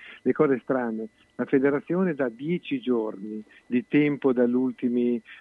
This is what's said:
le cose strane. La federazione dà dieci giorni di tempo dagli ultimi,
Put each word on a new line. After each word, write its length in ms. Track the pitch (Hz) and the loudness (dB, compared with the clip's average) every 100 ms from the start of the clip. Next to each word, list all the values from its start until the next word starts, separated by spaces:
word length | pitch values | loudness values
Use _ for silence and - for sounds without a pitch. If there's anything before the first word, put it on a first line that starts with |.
| - - | -6 -6
le 100 | 135 | -2
cose 260 | - 151 127 | 2 2 2
strane. 460 | - 131 120 110 110 _ _ - | 0 -2 -2 -4 -8 _ _ -8
La 100 | 123 | 0
federazione 720 | 139 139 139 - 170 185 143 | 2 2 0 -2 0 0 0
dà 120 | 127 | -4
dieci 520 | 113 147 175 - 135 | -4 -4 -4 -4 -4
giorni 640 | 117 120 107 98 107 107 - - - | 0 0 -2 -6 -10 -10 -12 -20 -4
di 180 | 123 110 | -4 0
tempo 460 | 147 147 139 135 | 2 2 2 2
dagli 220 | 123 120 123 | 2 2 2
ultimi, 680 | 127 120 123 120 120 120 - - | 0 -2 -2 0 0 0 -6 -14